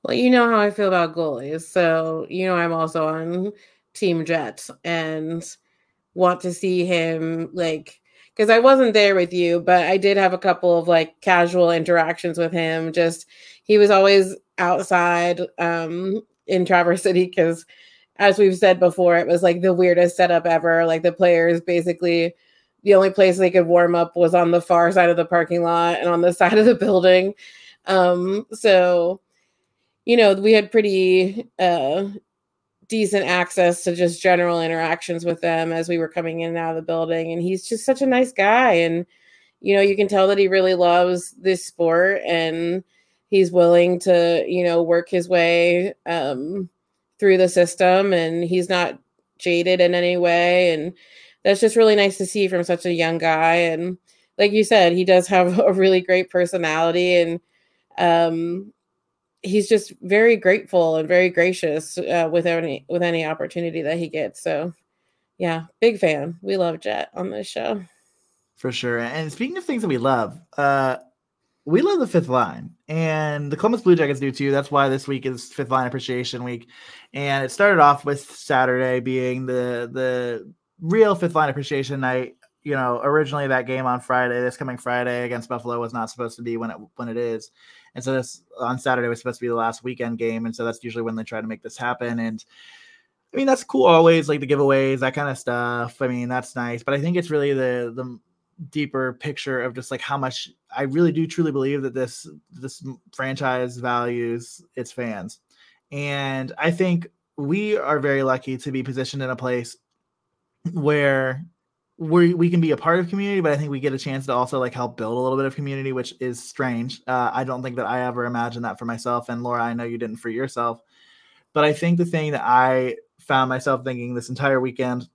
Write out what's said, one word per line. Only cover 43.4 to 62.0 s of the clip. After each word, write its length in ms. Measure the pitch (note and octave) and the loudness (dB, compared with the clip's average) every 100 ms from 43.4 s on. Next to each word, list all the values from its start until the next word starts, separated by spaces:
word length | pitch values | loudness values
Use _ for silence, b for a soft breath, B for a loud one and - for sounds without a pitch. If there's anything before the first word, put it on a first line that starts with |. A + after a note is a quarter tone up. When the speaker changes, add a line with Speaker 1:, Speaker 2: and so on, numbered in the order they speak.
| F3+ | 4
Speaker 1:
willing 480 | F3+ E3+ F3 F3 F3+ | 4 6 6 4 2
to, 440 | F#3+ F3 E3+ E3 - | 2 4 4 0 0
you 160 | F3+ | -2
know, 200 | F3 E3+ | 0 0
work 260 | E3+ E3+ F3 | 2 0 0
his 180 | F#3 F3 | -4 0
way, 680 | F3+ E3+ E3+ F3 F3 F#3+ - - | 2 4 4 2 2 -2 -8 -6
um, 640 | E3+ C#3 B2+ D3 G3 F3+ _ _ _ _ _ | -4 -4 -6 -6 -8 -10 _ _ _ _ _
through 200 | G3+ F#3 | 4 6
the 100 | F#3 | 4
system, 640 | F3+ F3 - F#3 F#3 G3+ | 4 0 2 4 4 2
and 300 | F3+ E3 E3 | 0 0 -2
he's 260 | E3+ F#3 F3 | -2 -2 0
not 300 | F3+ F3 - _ _ _ _ | -2 -2 -6 _ _ _ _
jaded 400 | F3+ E3+ F3 F3+ | -2 0 2 4
in 160 | F3 F3+ | 4 4
any 220 | F3 F3+ | 0 0
way. 560 | F3 E3+ F3 F3+ F3+ | 2 2 2 2 2
And 200 | D#3+ D#3+ - b b b b | 0 -6 -10 b b b b
that's 180 | - G3+ | 0 2
just 160 | A3+ A3+ | 2 4
really 180 | A3 G#3 | 4 4
nice 220 | G3+ F#3+ | 2 0
to 80 | F#3 | -4
see 220 | G#3 F#3+ | -2 0
from 160 | F3+ | -2
such 220 | F3 F3 F3+ | -2 -2 -2
a 80 | |
young 240 | E3+ E3 E3 | -2 -2 0
guy. 380 | E3 D#3+ E3 E3+ | 0 2 2 2
And 420 | E3+ D#3+ F3 F3+ _ _ _ - | 0 -2 -6 -10 _ _ _ 0
like 140 | G#3 | 2
you 120 | G#3+ | 2
said, 300 | G#3+ A3 F3 | 4 4 4
he 120 | F3 F3+ | 4 4
does 200 | F3+ F3+ | 4 4
have 300 | F#3+ F3+ F3+ | 2 4 4
<laughs> 60 | G3+ | 2
a 60 | |
really 300 | F#3+ F#3+ F#3 | 4 4 4
great 280 | F#3 F#3 F3+ | 2 0 0
personality, 880 | F3+ F3 F#3 D#3+ D#3 E3+ F3 F3+ F3 | -2 0 -2 -2 0 0 2 4 2
and, 240 | E3 E3+ _ _ _ _ _ - | 2 -4 _ _ _ _ _ -2
um, 760 | F3 E3+ E3+ E3 E3+ F3+ G3+ _ _ _ _ _ _ _ | 2 4 2 0 -4 -6 -10 _ _ _ _ _ _ _
he's 260 | F#3+ G#3 F#3+ | -2 -2 2
just 240 | G3 - - | 0 -2 -14
very 340 | F3+ G#3 A3+ A3 | 0 4 4 4
grateful 600 | F#3 G#3 - F3+ E3 D#3+ | 2 2 0 0 2 0
and 120 | D#3 | 2
very 220 | F3+ F#3 | 2 2
gracious, 680 | F3 F3 F3+ E3 D3+ D#3 | 2 0 0 -4 -4 -6
uh, 280 | - | -8